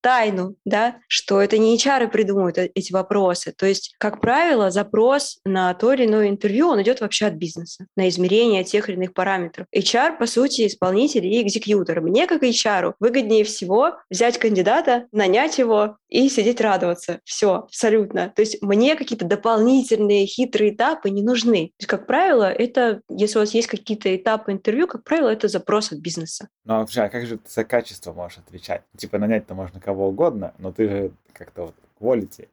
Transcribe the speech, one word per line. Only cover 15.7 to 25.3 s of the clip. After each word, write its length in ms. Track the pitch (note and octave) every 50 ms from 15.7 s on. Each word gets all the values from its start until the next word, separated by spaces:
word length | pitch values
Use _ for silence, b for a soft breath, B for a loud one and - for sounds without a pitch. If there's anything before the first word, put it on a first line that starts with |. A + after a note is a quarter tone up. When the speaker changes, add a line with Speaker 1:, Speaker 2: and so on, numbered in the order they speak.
| A3+ G#3 G#3 G#3+ G#3+ _ _ _
Speaker 1:
и 200 | - - B3+ C4+
сидеть 320 | C4 A#3 G#3 G#3+ B3 A#3+
радоваться. 600 | A3 A3 G3 F#3 F3+ F3 E3+ F3 - - F3 - _
Всё, 320 | - - - - G3+ F3+
абсолютно. 800 | F3 - - - - - A3+ G#3 A3 G#3 - - F#3 F3+ F#3+ -
То 80 | - G#3+
есть 180 | A3 G#3+ G#3
мне 360 | - G3 G3+ G#3 A#3 C#4 D#4
какие-то 280 | D#4 D4 - A#3 A3 F#3+
дополнительные 1000 | E3+ G3 G#3 - A3+ A3+ G#3+ A3 A#3+ C4 C4+ B3 - A3+ G#3 G#3+ G3+ G3+ G3+ G3
хитрые 480 | G3 - - C4 B3+ - G#3 G#3+ G#3 G#3
этапы 360 | G#3 A#3+ D4 D#4+ D#4 - G3+
не 120 | G3 G3+ G3+
нужны. 460 | A3+ B3 A#3 A3+ A#3+ A3+ F#3 D#3+ E3 _ _
То 40 | -
есть, 40 | -
как 200 | - F#3+ - -
правило, 420 | A#3 D4 F4+ F#4+ D#4 B3 G#3 F#3+
это, 520 | - - A#3 A#3+ - C#4 B3 A#3 G#3+ G3+ _ _
если 300 | - - G#3 G#3+ G#3+ A3+
у 40 | G#3+
вас 120 | G#3+ G#3+
есть 140 | A3+ A#3 -
какие-то 460 | - G3 - - G#3+ G#3+ - G3 F#3
этапы 360 | F#3 F#3 A3+ A3 G#3+ G#3+ -
интервью, 380 | G3 G3 _ - G#3+ C4 F4 F4+
как 160 | - A#3 _
правило, 240 | - D4+ E4 D4+
это 180 | A#3+